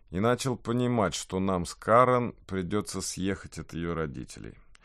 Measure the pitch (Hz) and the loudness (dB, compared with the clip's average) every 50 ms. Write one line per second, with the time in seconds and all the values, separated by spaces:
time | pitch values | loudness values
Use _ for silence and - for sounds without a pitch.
0 | - - 80 92 104 117 123 117 - 135 120 - - 110 117 123 123 123 123 117 | -14 -6 -2 0 2 2 2 2 0 -2 -4 -2 -2 -2 0 0 2 2 2 2
1 | 101 87 - - - - - 95 95 98 95 90 85 - - - - - 110 120 | 2 2 0 -4 -6 -4 -2 0 2 2 0 0 -2 -4 -8 -4 2 6 8 8
2 | 127 123 127 123 123 95 - - - - 98 95 92 82 101 104 101 - - 95 | 8 6 4 2 0 -2 -6 -12 -12 -6 -6 -4 -2 -2 -2 -2 -2 -4 -6 -6
3 | 92 - - - 92 95 95 92 - - - 82 76 - - 82 85 85 85 80 | -6 -6 -4 -2 -2 -2 -2 -2 -6 -10 -12 -12 -12 -8 -6 -6 -4 -2 -2 -2
4 | 80 73 64 65 60 - - 53 52 53 - - - - - - | -4 -4 -6 -8 -12 -12 -14 -14 -14 -14 -16 -18 -20 -20 -20 -20